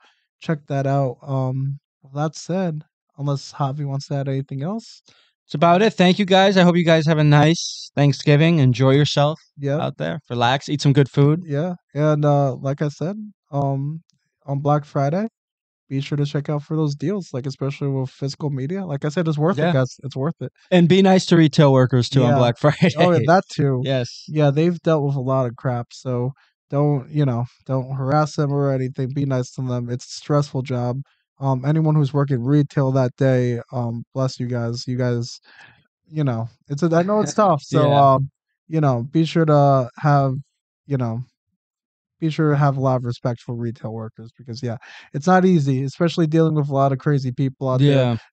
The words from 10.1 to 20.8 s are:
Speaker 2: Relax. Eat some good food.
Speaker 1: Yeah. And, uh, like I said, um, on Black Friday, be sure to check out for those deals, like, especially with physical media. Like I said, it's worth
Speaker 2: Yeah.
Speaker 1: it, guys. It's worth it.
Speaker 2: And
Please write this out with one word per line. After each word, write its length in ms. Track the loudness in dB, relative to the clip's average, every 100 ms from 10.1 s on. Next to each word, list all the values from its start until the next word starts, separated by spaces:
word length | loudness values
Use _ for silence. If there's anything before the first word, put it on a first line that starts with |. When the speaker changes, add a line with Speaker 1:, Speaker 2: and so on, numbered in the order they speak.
| -8 -8
Speaker 2:
Relax. 380 | -2 0 -2 -4
Eat 140 | -2
some 100 | 2
good 160 | 2 2
food. 320 | 2 2 2 -4
Speaker 1:
Yeah. 280 | -6 -6 -8 _
And, 300 | -4 0 0
uh, 300 | 2 2 0 -4
like 240 | -6 -4
I 60 | -6
said, 260 | -6 -8 -8 -14 _ _
um, 520 | -6 -4 -4 -6 -10 _ _ _ _ -8
on 140 | -6
Black 240 | 0 -2
Friday, 440 | -2 -4 -2 -2 -6 _ _ _ _ _ -10
be 120 | -8
sure 160 | -6 -4
to 80 | -4
check 220 | -4 -4
out 140 | -6
for 140 | -4 -4
those 180 | -2
deals, 340 | -4 -6 -6 -8
like, 120 | -10 -10
especially 420 | -8 -8 -6 -6
with 200 | -4 -6
physical 380 | -8 -10 -6 -6
media. 340 | -6 -6 -8 -6
Like 180 | -6
I 60 | -4
said, 180 | -4 -2
it's 80 | 0
worth 200 | 0 0
Speaker 2:
Yeah. 120 | 0
Speaker 1:
it, 40 |
guys. 200 | 0 -2 -6
It's 140 | -12 -8
worth 180 | -8 -8
it. 100 | -12 _ 0
Speaker 2:
And 180 | 4